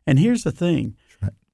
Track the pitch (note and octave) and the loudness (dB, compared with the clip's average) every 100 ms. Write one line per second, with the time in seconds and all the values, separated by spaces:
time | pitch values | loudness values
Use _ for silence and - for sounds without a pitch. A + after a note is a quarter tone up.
0 | - C3 A3 A#3+ - - F3 D3 A2 - | 0 2 4 2 -2 -2 -2 -2 -4 -10
1 | _ - G2 - _ | _ -8 -8 -8 _